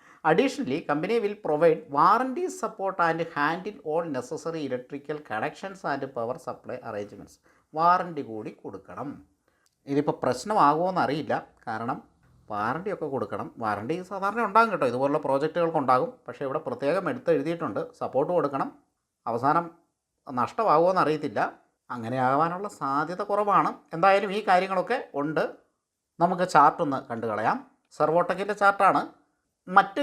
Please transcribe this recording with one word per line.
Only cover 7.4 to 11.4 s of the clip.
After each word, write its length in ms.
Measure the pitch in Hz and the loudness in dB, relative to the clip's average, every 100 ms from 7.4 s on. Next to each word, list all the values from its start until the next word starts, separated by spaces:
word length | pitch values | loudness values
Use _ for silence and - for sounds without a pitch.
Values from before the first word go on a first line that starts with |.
| _ _ _ 151 | _ _ _ 0
വാറണ്ടി 460 | 170 180 175 151 117 | 2 2 0 -8 -8
കൂടി 240 | 107 117 - | -10 -12 -14
കൊടുക്കണം. 480 | 147 98 - 92 139 - - _ _ _ _ _ 139 | -14 -16 -14 -12 -12 -12 -20 _ _ _ _ _ -4
ഇതിപ്പോൾ 240 | 143 151 151 | -2 0 0
പ്രശ്നമാകുമോ 640 | 127 123 208 214 147 156 180 | -2 -2 0 4 4 4 0
എന്നറിയില്ല, 420 | 180 120 151 110 131 | 0 0 -2 -2 -4